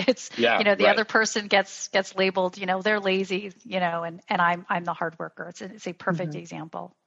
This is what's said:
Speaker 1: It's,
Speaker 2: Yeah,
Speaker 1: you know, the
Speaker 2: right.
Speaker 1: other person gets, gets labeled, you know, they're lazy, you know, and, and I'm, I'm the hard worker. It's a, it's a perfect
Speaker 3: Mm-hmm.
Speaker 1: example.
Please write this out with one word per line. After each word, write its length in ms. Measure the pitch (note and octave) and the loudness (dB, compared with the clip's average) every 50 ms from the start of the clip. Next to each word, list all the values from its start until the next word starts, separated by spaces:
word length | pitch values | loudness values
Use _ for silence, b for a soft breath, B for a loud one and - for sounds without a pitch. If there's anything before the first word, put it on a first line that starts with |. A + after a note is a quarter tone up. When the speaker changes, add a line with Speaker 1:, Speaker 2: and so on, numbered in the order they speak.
| F#3+ | 2
Speaker 1:
It's, 240 | - B3 - - - - | 2 0 0 -6 -10 0
Speaker 2:
Yeah, 220 | - A#3 A#3 A3+ | 2 4 4 4
Speaker 1:
you 60 | F#3+ - | 4 4
know, 100 | G#3 G3+ | 4 4
the 120 | G3 G#3 | 6 6
Speaker 2:
right. 80 | G#3 G#3 | 6 6
Speaker 1:
other 120 | A3 G#3+ | 4 2
person 420 | - - A3+ A3 G#3 - A3 G#3 | 2 2 2 2 2 0 -4 0
gets, 420 | G3 G#3 G3 F#3+ - - - - - | 2 2 2 2 2 -6 -12 -8 -2
gets 260 | - G3 F#3+ - - | 0 0 0 0 0
labeled, 420 | F#3+ F#3+ F#3+ F#3 G3 F#3 F3+ F3+ | 0 0 2 2 0 0 0 -2
you 80 | G3+ G3 | -4 -2
know, 160 | F#3 F#3 F#3+ | -2 -2 0
they're 180 | F#3 G#3+ G#3+ G#3 | 2 0 0 2
lazy, 520 | G3 F#3+ F#3+ F#3+ G3 F#3 G3 F#3 G#3 G3 F#3 _ _ | 2 2 2 2 0 -2 -4 -4 -4 -8 -12 _ _
you 160 | - F#3 F#3 | -6 -2 0
know, 220 | F3+ E3+ E3+ E3+ | 0 0 0 -2
and, 200 | E3+ E3+ E3 F3+ - - | -4 -6 -10 -12 -6 -2
and 120 | G#3+ F3+ | 0 2
I'm, 240 | F3 F3 F3 F3 F3+ | 2 2 2 0 -4
I'm 160 | - G3+ F3 E3+ | -4 -4 -4 -4
the 100 | E3+ E3 | -4 -4
hard 260 | - F3 E3 E3 - | -4 -4 -6 -6 -8
worker. 260 | E3+ D#3+ - - D#3+ E3+ | -10 -10 -10 -12 -14 -14
It's 120 | F3 - | -12 -14
a, 40 | G#3 | -14
it's 200 | F#3+ G#3 G#3+ - | -14 -14 -12 -10
a 80 | - F3 | -10 -10
perfect 380 | - - G3+ F3+ D#3+ F#3 D#3 | -4 -2 -2 -2 -2 -2 -6
Speaker 3:
Mm-hmm. 80 | D3+ D#3+ | -6 -10
Speaker 1:
example. 560 | E3+ E3 E3+ D#3+ D3+ E3 - F3 F3 F3+ - _ _ | -10 -12 -12 -14 -12 -12 -12 -12 -12 -12 -16 _ _